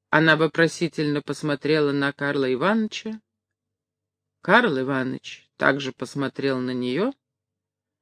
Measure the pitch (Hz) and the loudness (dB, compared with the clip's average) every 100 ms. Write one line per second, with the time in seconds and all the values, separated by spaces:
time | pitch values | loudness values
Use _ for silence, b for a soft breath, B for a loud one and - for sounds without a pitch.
0 | _ 151 160 156 156 160 165 - 170 - | _ 2 4 4 2 2 0 0 -4 -2
1 | 151 147 - 143 151 143 143 156 143 143 | -2 -2 -4 -6 -4 -4 0 2 2 0
2 | 139 - 143 143 131 127 170 220 214 - | -2 -2 -4 0 0 0 2 0 -2 -6
3 | 220 220 _ _ _ _ _ _ _ _ | -10 -12 _ _ _ _ _ _ _ _
4 | _ _ _ _ - 214 240 131 131 135 | _ _ _ _ 4 4 4 0 -2 -2
5 | 127 131 - - _ _ 139 139 131 - | -4 -6 -12 -20 _ _ 2 2 -4 -8
6 | 131 139 131 - 139 131 127 127 123 131 | -8 -6 -6 -4 -2 -2 -2 -4 -2 -2
7 | 233 277 _ _ _ _ _ _ _ _ | -2 -4 _ _ _ _ _ _ _ _